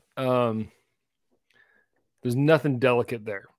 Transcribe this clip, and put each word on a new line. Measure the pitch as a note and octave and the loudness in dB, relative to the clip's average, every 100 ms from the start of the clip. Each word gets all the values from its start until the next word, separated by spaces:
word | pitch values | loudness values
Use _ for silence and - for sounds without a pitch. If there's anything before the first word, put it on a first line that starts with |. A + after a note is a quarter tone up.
| _ - | _ -4
Um, | C3 B2+ A#2+ A2 G#2 _ _ _ _ _ _ _ _ _ _ _ _ _ _ _ | 0 2 0 -2 -8 _ _ _ _ _ _ _ _ _ _ _ _ _ _ _
there's | B2 B2 | -4 0
nothing | D3 D#3 D#3 B2 | 4 4 2 0
delicate | B2+ A#2+ A#2 A#2+ G#2+ | 2 2 0 -6 -8
there. | G2 - | -12 -12